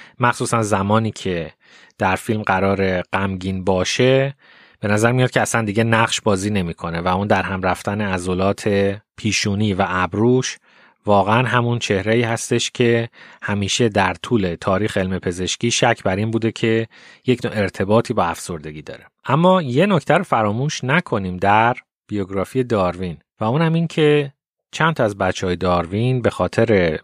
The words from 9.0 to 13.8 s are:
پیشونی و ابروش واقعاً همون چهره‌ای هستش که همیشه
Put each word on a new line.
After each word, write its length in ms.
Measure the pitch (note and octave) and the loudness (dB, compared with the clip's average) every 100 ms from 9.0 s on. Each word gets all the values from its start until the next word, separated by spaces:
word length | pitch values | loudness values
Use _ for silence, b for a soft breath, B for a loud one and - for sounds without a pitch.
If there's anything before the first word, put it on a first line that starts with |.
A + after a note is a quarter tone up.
| _ - | _ -6
پیشونی 560 | A2 - G#2+ G2+ G#2+ | -4 -2 -2 0 0
و 120 | F#2 F#2 | 0 0
ابروش 720 | F#2 F#2 G#2 A#2 B2+ - - b b b b G#2 | 0 -2 2 2 2 -2 -10 b b b b 2
واقعاً 420 | G2+ F#2+ A2+ B2+ | 2 4 2 2
همون 320 | A#2+ A#2+ A#2+ | 0 0 -2
چهره‌ای 420 | - G2 G2+ A#2 | -2 -2 2 0
هستش 500 | A2+ A2+ - A#2+ - | 0 -4 -2 -2 -2
که 380 | - A#2+ A#2 A#2 B B B | 0 2 2 -2 B B B
همیشه 480 | - G2+ G2 - | -6 -4 -2 0